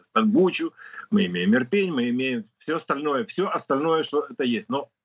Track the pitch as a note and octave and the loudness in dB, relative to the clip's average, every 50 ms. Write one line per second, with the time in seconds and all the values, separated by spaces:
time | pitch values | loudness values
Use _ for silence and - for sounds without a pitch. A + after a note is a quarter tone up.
0 | _ _ - A2 A2 G#2+ D3+ E4 F#3+ F3+ - - E4 E4 - - - - - - | _ _ 0 2 2 4 6 6 4 4 2 0 -4 -6 -8 -12 -20 -20 -18 -20
1 | - - G#3 G3+ - F2 - - F2+ G2 A2+ B2+ B2 B2+ G3+ G3+ G3 F3+ D#3 B2+ | -6 -2 0 0 2 0 0 0 2 4 4 4 2 0 0 0 0 0 0 -2
2 | A#2+ B2 A#2+ B2+ C3 C3 B2+ A#2 G#2 - _ _ _ D#3 D#3 D#3+ - - D3+ C#3 | -2 -2 -2 -2 -2 -2 -4 -4 -6 -10 _ _ _ -6 -6 -4 -4 -4 -6 -4
3 | D3+ D3+ C#3 B2+ A2 - - - F#3+ F#3+ E3 D#3+ - - D3 C#3 D3+ E3 D#3+ D#3+ | -2 -2 -2 -2 -4 -4 -4 -4 -2 -2 -2 -4 -4 -2 -2 0 0 2 0 0
4 | D3 - C#3+ D3 D3 - B2 - C3+ B2 A#2 G#2 - - B2+ C#3 C#3 - _ _ | 0 0 -2 -2 -2 -2 -4 -4 -2 -2 -2 -2 -4 -4 -6 -6 -6 -8 _ _